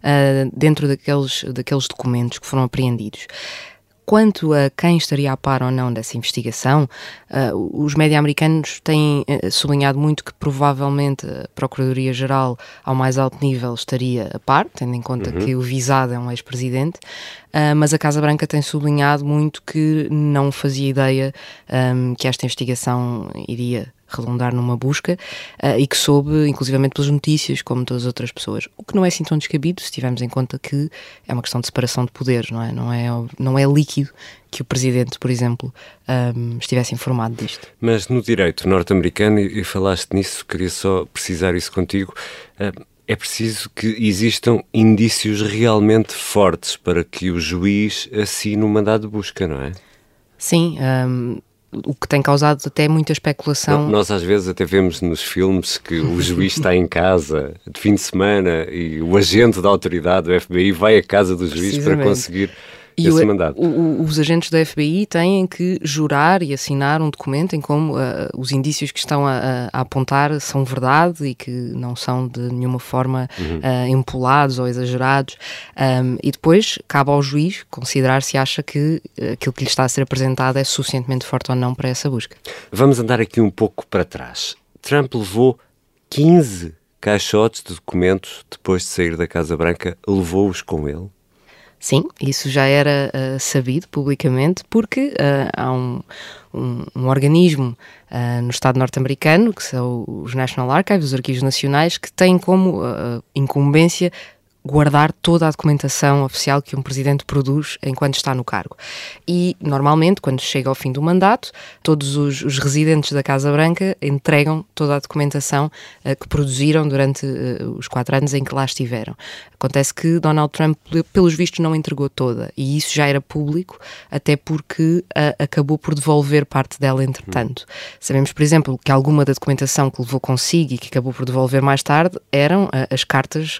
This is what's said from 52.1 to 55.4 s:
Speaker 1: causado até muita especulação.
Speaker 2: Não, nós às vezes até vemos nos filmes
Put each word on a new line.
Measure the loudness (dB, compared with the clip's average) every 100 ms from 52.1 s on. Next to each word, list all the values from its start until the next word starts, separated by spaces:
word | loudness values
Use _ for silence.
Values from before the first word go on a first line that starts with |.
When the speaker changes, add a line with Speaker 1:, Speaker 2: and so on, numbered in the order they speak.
| 0
Speaker 1:
causado | 2 4 4 0 -2
até | 0 2
muita | 2 2
especulação. | -2 -2 -4 -4 -4 0 0 2
Speaker 2:
Não, |
nós | 2 2
às | -2
vezes | 2 0 0
até | -4
vemos | 2 4 2 0
nos | -4 -2
filmes | -4 0